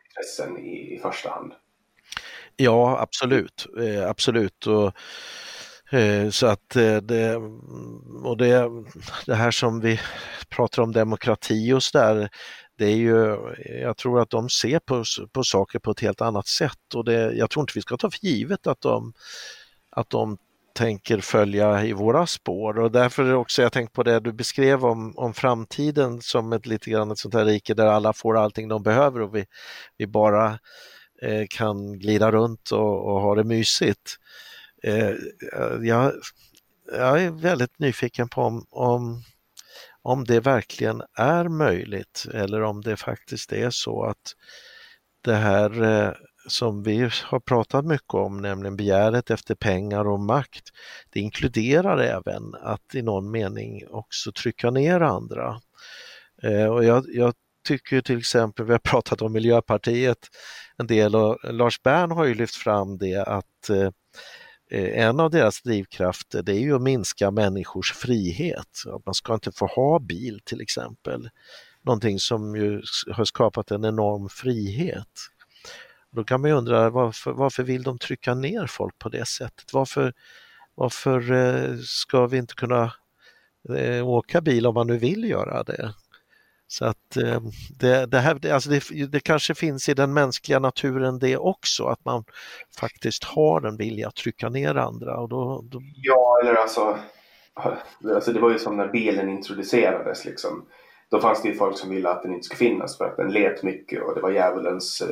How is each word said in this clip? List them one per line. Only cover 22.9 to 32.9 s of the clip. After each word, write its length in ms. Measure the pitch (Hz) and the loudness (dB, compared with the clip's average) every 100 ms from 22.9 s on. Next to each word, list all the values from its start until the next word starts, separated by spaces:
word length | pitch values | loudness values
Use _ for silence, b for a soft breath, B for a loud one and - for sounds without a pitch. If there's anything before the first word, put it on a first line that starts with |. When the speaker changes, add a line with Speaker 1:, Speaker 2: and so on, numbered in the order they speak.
Speaker 2:
därför 320 | 120 123 - | 4 4 4
är 40 | 131 | 2
det 60 | |
också, 280 | 127 120 - | 2 2 2
jag 100 | 120 | 2
tänkt 200 | 131 117 | 2 -2
på 100 | - | 0
det 180 | 120 113 | 2 2
du 120 | 113 | 0
beskrev 520 | 113 113 - 135 135 | -4 -6 2 4 6
om, 340 | 123 113 110 - | 4 0 -4 -6
om 160 | 123 | -6
framtiden 840 | - 131 117 110 - 147 147 127 120 | 0 0 0 -4 -4 -2 2 0 -2
som 320 | - 127 113 | -2 -2 0
ett 140 | 113 113 | -4 -2
lite 240 | 110 - | -6 -2
grann 200 | 110 107 | -2 0
ett 80 | 104 | -4
sånt 160 | 101 | -2
här 100 | 113 | 2
rike 300 | 107 104 - | 4 2 0
där 120 | 107 107 | 4 6
alla 260 | 107 107 | 6 2
får 260 | - 113 110 | 0 2 2
allting 300 | 107 110 110 | 2 -2 -4
de 140 | 110 | -2
behöver 380 | 101 117 143 123 | 2 4 4 2
och 160 | 101 107 | -4 -4
vi, 100 | 95 B B B B _ | -6 B B B B _
vi 100 | 104 | -2
bara, 520 | 107 107 104 110 110 B B B B B _ | 4 4 6 2 -2 B B B B B _
eh, 220 | 123 107 104 | -4 -4 -4
kan 480 | - 110 101 101 98 | -2 -2 -2 -6 -6
glida 340 | 101 107 110 | 0 4 4
runt 380 | 107 117 113 - | 4 2 -2 -4
och, 360 | 107 107 | 0 0